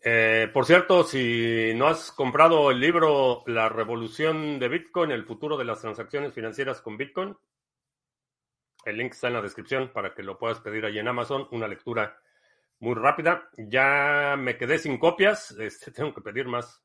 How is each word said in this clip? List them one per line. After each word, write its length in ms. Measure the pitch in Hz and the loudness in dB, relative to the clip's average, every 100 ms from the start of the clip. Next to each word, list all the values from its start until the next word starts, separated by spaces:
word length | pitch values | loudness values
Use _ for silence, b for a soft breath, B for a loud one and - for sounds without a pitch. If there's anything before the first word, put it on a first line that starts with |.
Eh, 480 | - 117 113 113 110 | 2 2 4 2 2
por 120 | 139 127 | 0 6
cierto, 380 | 175 180 185 | 6 6 4
si 680 | 160 135 123 117 117 113 113 113 | 4 0 -2 0 0 0 0 2
no 120 | 139 | 2
has 240 | 160 - | 0 -4
comprado 580 | - 131 139 160 165 143 | -4 -2 6 6 8 4
el 100 | 123 | 4
libro 640 | 143 175 160 143 131 120 - | 2 4 4 4 4 2 -2
La 200 | 113 113 | 0 0
Revolución 920 | 110 110 117 113 - 156 156 151 143 | 0 -4 -4 -6 -4 -2 -2 -4 -4
de 100 | 123 | -2
Bitcoin, 400 | 156 - 180 165 | -4 -6 -2 -2
el 160 | 123 - | -2 -6
futuro 320 | 113 151 151 | -10 -6 -4
de 80 | 120 | -4
las 160 | 113 | -6
transacciones 520 | 113 107 113 147 143 | -8 -10 -8 -6 -6
financieras 480 | - 113 104 135 135 | -8 -10 -6 -6 -6
con 140 | - 107 | -10 -10
Bitcoin, 400 | 139 - 190 202 _ _ _ _ _ _ _ _ _ _ _ _ _ _ - | -10 -8 -8 -10 _ _ _ _ _ _ _ _ _ _ _ _ _ _ -10
el 120 | 104 | -6
link 140 | 123 | -8
está 160 | - 123 | -6 -4
en 60 | |
la 80 | 120 | -4
descripción 500 | 101 98 101 135 131 | -6 -10 -6 -6 -4
para 220 | - 98 | -6 -8
que 100 | - | -10
lo 140 | 98 95 | -14 -8
puedas 240 | 113 113 | -6 -6
pedir 240 | - 107 107 | -8 -6 -6
ahí 140 | 107 | -4
en 100 | 107 | -4
Amazon. 400 | 123 117 139 139 | -4 -4 -6 -6
Una 160 | 117 110 | -8 -8
lectura 500 | 95 - 117 107 - _ _ _ _ _ _ | -8 -6 -4 -4 -6 _ _ _ _ _ _
muy 160 | 117 117 | -6 0
rápida. 540 | 123 147 160 170 - - | 2 2 2 0 -4 -18
Ya 800 | 110 123 135 143 143 147 143 139 | -2 2 4 4 2 2 0 -2
me 160 | 127 120 | -2 -4
quedé 200 | 123 160 | 0 -2
sin 200 | 160 127 | -2 2
copias. 540 | 160 175 190 208 - | 2 4 2 2 -6
Este, 400 | 113 107 - - | -10 -10 -10 -18
tengo 220 | 127 147 | -8 -8
que 80 | - | -8
pedir 260 | - 107 127 | -10 -8 -4
más 340 | 120 120 _ | -4 -6 _